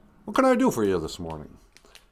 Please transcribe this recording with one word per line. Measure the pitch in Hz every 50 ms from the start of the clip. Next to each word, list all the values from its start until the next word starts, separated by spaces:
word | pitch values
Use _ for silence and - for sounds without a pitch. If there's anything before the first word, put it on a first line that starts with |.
| - _ _ _ _
What | - 214
can | - 262
I | 262 262
do | 226 262 254
for | - 117 107
you | 98 95 87
this | 78 76 - -
morning? | 90 82 80 76 73 - - - - _ _ _ - _ - - _ _